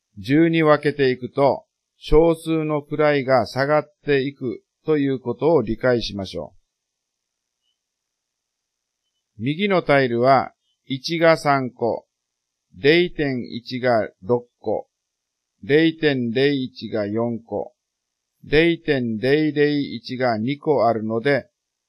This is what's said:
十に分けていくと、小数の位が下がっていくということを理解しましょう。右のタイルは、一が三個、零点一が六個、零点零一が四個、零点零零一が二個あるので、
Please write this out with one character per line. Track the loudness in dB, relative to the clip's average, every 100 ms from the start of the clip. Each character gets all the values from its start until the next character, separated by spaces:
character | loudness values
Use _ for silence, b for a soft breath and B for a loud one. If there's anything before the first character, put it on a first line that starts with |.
| _ -14
十 | -2 2 2
に | 2
分 | 4 4
け | 2 0
て | 0
い | 0
く | -6
と、 | 0 2 0 _ _ _ _
小 | 2 4 4 0
数 | -2 -4 -2
の | -6
位 | -6 0 0 2
が | 2 0 0
下 | -4 0
が | -2
っ | -2 _ -2
て | -2
い | -2 -6
く | -8 -8 _ _ -2
と | 0
い | 0
う | -4
こ | -6
と | -2 2
を | 2
理 | 0 -2
解 | 0 0
し | -2 -10
ま | -10
し | -12
ょ | -14 _ _ _ _ _ _ _ _ _ _ _ _ _ _ _ _ _ _ _ _ _ _ _ _ _ _ _ _ -8
う。 |
右 | -6 -2 0
の | 0
タ | 4 2
イ | 2
ル | 2
は、 | 4 4 2 _ _ _ -10
一 | -8 -6 2
が | 4 4
三 | 2 0 -2
個、 | -4 -4 -4 _ _ _ _ _ _ _ -2
零 | 2 4 2
点 | -4 -6 -6 -8
一 | -14 -12 -4
が | 0 0 -2 _
六 | -4 -4 -4 _
個、 | -6 -6 -8 _ _ _ _ _ _ _
零 | 0 2 2
点 | 0 -2 0 -2
零 | 0 0
一 | 0 -6 -10 -8
が | -6 -4
四 | -4 -4 -6
個、 | -8 -10 -10 _ _ _ _ _ _ _
零 | -2 2 2 0
点 | -2 -2 -2 -2
零 | 0 2 0
零 | 0 0 0
一 | -6 -8 -10 -4
が | -2 -2
二 | -4 -4
個 | -2 2 2
あ |
る | 0
の | -4 -2
で、 | 0 -2 -4 _ _ _